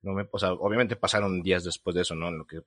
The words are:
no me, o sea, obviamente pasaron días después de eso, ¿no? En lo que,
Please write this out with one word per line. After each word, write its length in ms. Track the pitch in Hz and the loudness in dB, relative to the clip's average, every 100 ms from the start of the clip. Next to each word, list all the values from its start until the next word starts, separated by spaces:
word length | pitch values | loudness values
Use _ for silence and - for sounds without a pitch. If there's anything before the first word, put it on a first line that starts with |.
no 120 | 98 | -4
me, 140 | 98 101 | -4 -4
o 60 | 101 | -2
sea, 140 | 95 | 0
obviamente 440 | 92 101 110 120 110 | 2 0 2 2 2
pasaron 440 | - 104 101 92 | 2 2 2 0
días 220 | 87 90 | 2 2
después 320 | 87 - - 87 | 2 -4 -2 0
de 60 | |
eso, 100 | 87 | 0
¿no? 140 | 82 85 | -2 -4
En 100 | 82 | -6
lo 80 | 78 | -10
que, 160 | 80 | -14